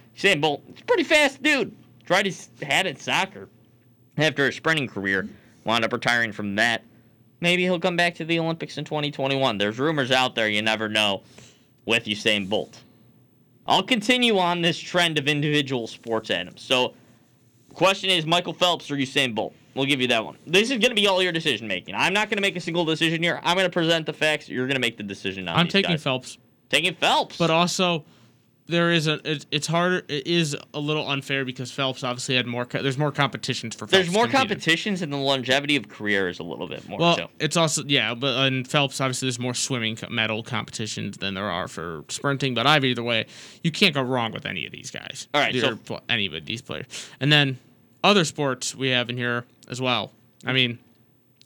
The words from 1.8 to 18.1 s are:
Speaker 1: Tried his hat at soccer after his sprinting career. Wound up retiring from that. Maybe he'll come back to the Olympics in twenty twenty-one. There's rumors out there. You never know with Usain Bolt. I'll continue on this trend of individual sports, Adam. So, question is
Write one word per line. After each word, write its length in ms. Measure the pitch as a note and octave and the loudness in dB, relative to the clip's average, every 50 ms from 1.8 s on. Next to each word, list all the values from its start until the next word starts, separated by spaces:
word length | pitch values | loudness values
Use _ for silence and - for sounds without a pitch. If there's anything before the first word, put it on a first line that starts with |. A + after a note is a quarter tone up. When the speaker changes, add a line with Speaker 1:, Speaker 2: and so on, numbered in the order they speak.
| - - - - - | -20 -20 -20 -14 -2
Speaker 1:
Tried 220 | - F3 G3 G#3+ | 0 2 2 2
his 240 | F#3 - - - - - - | 0 -4 -8 -12 -20 -16 -10
hat 240 | - C#3 C#3 E3+ F#3+ | -4 -2 0 0 0
at 140 | F3 C3 - | -2 -4 -6
soccer 500 | - B2+ C3 E3+ F#3+ F#3+ - G2 G2 - _ _ _ _ _ _ _ _ _ _ _ _ _ | -4 -2 0 0 -2 -2 -6 -12 -18 -18 _ _ _ _ _ _ _ _ _ _ _ _ _
after 280 | D3+ D3+ D#3 C#3 C#3+ C#3 | 0 2 2 2 2 2
his 120 | B2 - | 0 0
sprinting 300 | - - D#3+ D#3+ D#3 C3 | 0 0 0 0 0 -2
career. 400 | G2 - G2+ G2 G2 G2 F#2+ G2 G#2+ - - - - - - - | -4 -6 -4 -2 0 0 0 0 -4 -8 -16 -20 -20 -20 -8 -2
Wound 200 | G#2+ A2+ A#2 A2+ | 0 0 2 2
up 80 | G#2+ | 0
retiring 400 | B2 A#2 - B2+ A#2+ A#2 A#2 G#2+ | -2 0 0 2 2 2 2 -2
from 240 | G2 - G#2 G2+ G2 | -4 -6 -6 -2 0
that. 260 | G#2 A2+ A#2 A2+ - - - - - _ _ _ _ _ _ _ _ | 2 2 2 0 -2 -6 -12 -20 -20 _ _ _ _ _ _ _ _
Maybe 240 | E3+ F3 F3+ F3+ F#3 | 0 2 2 4 2
he'll 160 | F3+ F3+ E3 | 2 0 0
come 180 | F3+ F#3 F3 | 0 0 2
back 160 | E3+ F3 F3 E3+ | 2 0 0 0
to 100 | - D#3+ | -4 -4
the 120 | D#3+ E3+ | -2 0
Olympics 400 | E3 D#3+ E3 E3 E3 D#3 D#3+ - | 0 0 -2 -4 -4 -8 -10 -8
in 80 | D3 D#3 | -10 -8
twenty 240 | - D#3 D3+ D3 C#3+ | -6 -4 -4 -4 -4
twenty-one. 480 | C#3+ - C3+ C3+ C3+ C3+ C3+ B2+ G#2+ | -4 -2 -2 0 2 2 2 2 2
There's 220 | F#2+ G2+ G#2 G#2+ B2 | 2 0 0 0 0
rumors 320 | C#3 E3 D#3+ C#3+ B2+ A#2 | 0 0 0 0 2 2
out 240 | B2+ B2+ B2+ B2 - | 4 4 4 2 2
there. 120 | A#2 A2 | 0 0
You 140 | G#2+ G#2+ G#2 | 2 2 2
never 260 | G#2+ A2 A2 G#2+ A2 | 2 2 0 0 0
know 360 | G#2+ G#2+ G#2+ G#2+ G2+ G2 F#2+ - - - - - - - _ _ _ _ _ _ | 0 2 2 2 2 2 -2 -4 -12 -20 -20 -20 -20 -20 _ _ _ _ _ _
with 200 | G2+ A2+ A#2 A#2 | 0 0 0 0
Usain 420 | G#2+ G#2 G#2 - A2 G#2+ G#2 F#2+ | -2 -4 0 2 2 2 2 2
Bolt. 320 | F#2+ G#2+ F#2 - - - - - _ _ _ _ _ _ _ _ _ _ _ _ _ _ _ _ | 0 -2 -2 -2 -4 -10 -20 -20 _ _ _ _ _ _ _ _ _ _ _ _ _ _ _ _
I'll 160 | - B2+ F3+ F#3+ | 2 2 2 2
continue 560 | - B3+ G#3+ G#3 - B3+ B3 B3 A#3 G#3 F#3 | 2 0 2 2 2 2 4 4 4 4 4
on 240 | F3+ F3 F3 F3 E3+ | 4 2 2 2 2
this 140 | F3 D3+ | 0 0
trend 420 | - - - - F3 F3 E3 D#3 D3+ | -2 -4 -2 0 2 2 2 2 0
of 80 | C3+ | 0
individual 580 | D3 D3+ D3 D3 D3 D3 D3 C#3 B2+ C3+ A#2+ A2 | 2 2 2 2 2 2 2 2 0 -2 -4 -4
sports, 460 | - - - - A#2 A2+ A2 A2 - | -6 -10 -12 -6 -2 -2 -2 0 -2
Adam. 260 | G2 F2 F2+ E2+ - | -2 -2 -4 -6 -12
So, 380 | - - - B2+ B2+ B2 A2 - - _ _ _ _ _ _ _ _ _ _ _ _ _ _ - | -12 -2 0 2 2 2 0 -4 -10 _ _ _ _ _ _ _ _ _ _ _ _ _ _ -2
question 360 | - E3 F#3+ G3 G3 F#3+ | 2 2 2 2 2 0
is 160 | F#3+ | 0